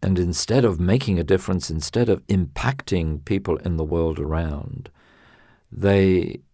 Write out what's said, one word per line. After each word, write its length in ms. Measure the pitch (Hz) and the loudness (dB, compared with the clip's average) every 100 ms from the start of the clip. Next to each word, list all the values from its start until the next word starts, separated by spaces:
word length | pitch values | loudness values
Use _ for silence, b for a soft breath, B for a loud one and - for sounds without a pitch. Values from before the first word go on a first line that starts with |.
and 160 | 92 90 | 0 2
instead 460 | 87 87 - 120 | 0 0 0 2
of 140 | 120 82 | 2 2
making 400 | 87 123 135 90 | 2 2 2 0
a 60 | |
difference, 460 | 80 92 - 92 - | 2 0 0 -4 -4
instead 380 | 80 76 120 120 | -6 -4 0 2
of 180 | 98 - | 0 0
impacting 1000 | 98 80 - 120 135 - 92 80 76 | 0 0 -2 -4 -4 -2 -2 -2 -4
people 320 | 73 98 - 80 | -4 -4 -2 -4
in 200 | 90 82 | -2 -2
the 60 | |
world 340 | 78 85 82 78 | -2 0 -2 -2
around, 720 | 73 80 80 73 - - - b b b b b b b b | -4 -2 -4 -6 -8 -12 -16 b b b b b b b b
they, 680 | - 98 98 95 92 - - _ | -2 2 6 6 4 0 -6 _